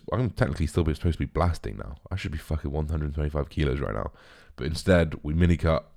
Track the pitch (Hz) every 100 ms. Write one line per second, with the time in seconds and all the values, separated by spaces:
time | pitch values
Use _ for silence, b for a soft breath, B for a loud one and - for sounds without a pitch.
0 | - 107 123 - 69 73 78 - 80 76
1 | 85 78 69 - 87 82 - 50 - -
2 | - 95 82 76 - 73 73 73 76 80
3 | 76 73 73 73 71 - 73 69 55 52
4 | - B B B B - 69 80 - 87
5 | 80 - 73 80 87 85 82 78 -